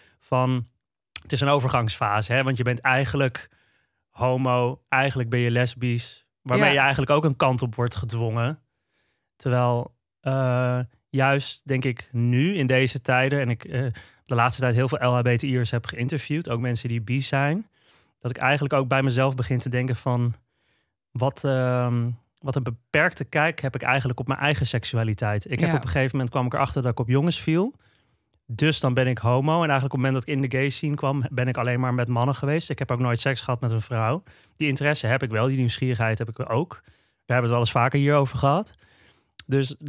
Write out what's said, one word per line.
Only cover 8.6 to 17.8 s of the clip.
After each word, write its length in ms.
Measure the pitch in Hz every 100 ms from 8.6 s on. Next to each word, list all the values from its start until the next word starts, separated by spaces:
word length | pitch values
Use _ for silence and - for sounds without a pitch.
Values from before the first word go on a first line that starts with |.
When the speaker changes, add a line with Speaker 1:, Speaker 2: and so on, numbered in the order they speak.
| _ _ _ _ _ _ _ _
Speaker 1:
Terwijl, 580 | 131 123 123 120 - _ _ _
eh, 580 | 139 135 127 123 123 123 123 _ _
juist, 520 | 135 135 139 - -
denk 200 | - 131
ik, 240 | 131 120 -
nu 440 | 120 120 123 160 202
in 100 | 127
deze 340 | 127 131 131
tijden, 380 | - 127 131 143
en 80 | 123
ik, 160 | 117
eh, 200 | - 135 131 - - _
de 100 | -
laatste 260 | 120 123 -
tijd 140 | 127
heel 140 | 117 127
veel 100 | 151 123
L 60 |
H 60 | 123
B 160 | 120 120
T 40 |
I'ers 280 | 139 123 117
heb 160 | 120 -
geïnterviewd, 640 | - 123 143 - 151 170
ook 120 | 117
mensen 280 | 123 117 123
die 120 | 117
bi 200 | 107 131
zijn, 480 | 131 135 143 175 - _